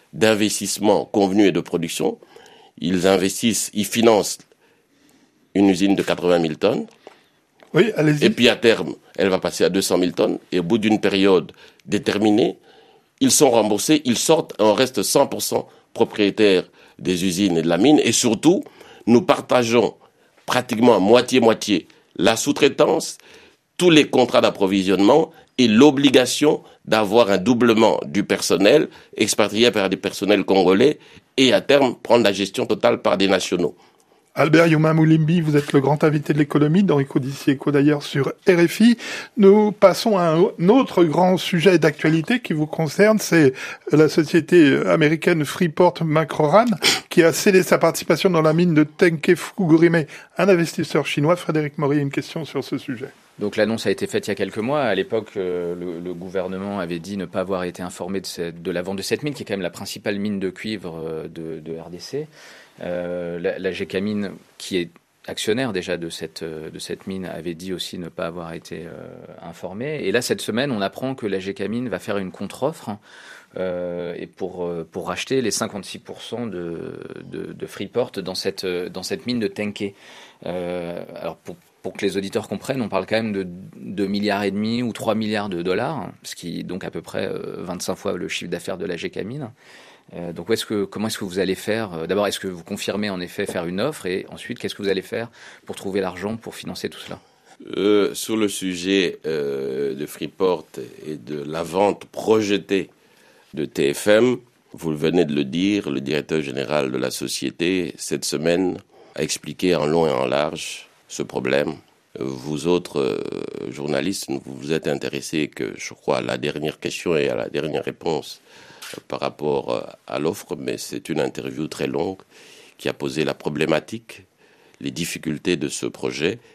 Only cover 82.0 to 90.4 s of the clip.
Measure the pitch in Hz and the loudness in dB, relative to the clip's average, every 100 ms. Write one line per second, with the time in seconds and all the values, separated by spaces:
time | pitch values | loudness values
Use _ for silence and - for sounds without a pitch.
82 | 98 95 98 113 - 101 - 135 104 95 | -4 -4 -4 -6 -6 -8 -6 -6 -4 -4
83 | 95 110 113 98 92 87 87 - - 95 | -2 -2 -2 -4 -6 -10 -16 -16 -10 -4
84 | 98 101 104 98 101 98 110 117 123 98 | -2 -2 -2 -2 -2 -2 -4 -4 -6 -4
85 | 113 110 107 107 104 87 87 95 135 147 | -4 -2 -2 -4 -4 -6 -2 -2 -2 -6
86 | 90 - - - 87 85 85 92 - 85 | -10 -14 -16 -14 -10 -10 -8 -10 -10 -12
87 | 82 104 98 95 101 98 90 90 - 92 | -10 -8 -6 -6 -10 -10 -10 -8 -8 -6
88 | 98 92 87 - 87 85 - 92 90 87 | -6 -6 -6 -8 -8 -8 -8 -8 -8 -8
89 | 90 95 95 139 117 - _ - - - | -8 -8 -10 -10 -12 -16 _ -20 -20 -20
90 | _ 87 87 85 | _ -14 -12 -10